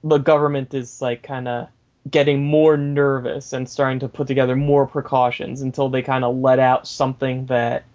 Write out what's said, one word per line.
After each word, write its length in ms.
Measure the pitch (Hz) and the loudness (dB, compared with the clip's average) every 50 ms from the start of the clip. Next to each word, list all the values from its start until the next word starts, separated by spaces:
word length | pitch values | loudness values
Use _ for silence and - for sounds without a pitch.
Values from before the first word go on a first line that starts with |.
the 160 | - 151 156 143 | 2 2 2 2
government 560 | 131 160 156 147 147 147 143 139 131 127 - | 4 4 4 4 4 0 0 -2 -6 -4 -8
is, 260 | 135 123 120 - - | -8 -8 -8 -10 -6
like, 220 | 143 123 120 120 | -4 -4 -4 -6
kinda 460 | - - 139 131 123 123 120 120 - - _ _ _ _ _ _ _ 135 | -8 -10 -10 -8 -6 -6 -6 -6 -8 -10 _ _ _ _ _ _ _ -2
getting 340 | - 151 139 143 143 139 143 | 0 2 2 4 2 0 0
more 320 | 143 147 156 156 156 151 | 2 4 4 6 6 4
nervous 760 | 147 143 143 143 143 143 139 135 131 123 120 - 143 139 - | 4 0 -2 0 2 2 2 2 -2 -4 -6 -8 -8 -8 -8
and 160 | - 131 127 127 | -8 -8 -8 -8
starting 300 | - - 139 131 131 131 | -2 -2 -2 0 0 -4
to 80 | 135 127 | -6 -8
put 180 | _ - 143 131 | _ -8 -6 -2
together 260 | 135 135 131 127 127 | 0 0 2 2 0
more 320 | 135 143 143 143 143 139 | 0 2 2 4 2 2
precautions 760 | 135 - 147 131 - - 131 123 123 120 - 143 135 127 135 | 2 -2 -8 -6 -2 0 2 2 2 0 -4 -10 -10 -8 -8
until 260 | 139 131 127 - 139 135 | -8 -8 -4 -2 -2 -2
they 140 | 131 131 | -2 -2
kinda 260 | 120 - 131 131 127 120 | -2 -2 -2 0 0 -2
let 300 | 123 131 127 131 131 131 | -2 0 2 4 4 4
out 280 | 131 127 127 131 - | 4 4 4 2 -2
something 600 | - - - 143 131 131 - 135 131 127 131 131 | -8 -4 -2 -2 -2 -2 -4 -4 -4 -4 -4 -4
that 380 | 127 131 120 117 117 123 131 - _ | -2 0 0 0 0 -2 -6 -8 _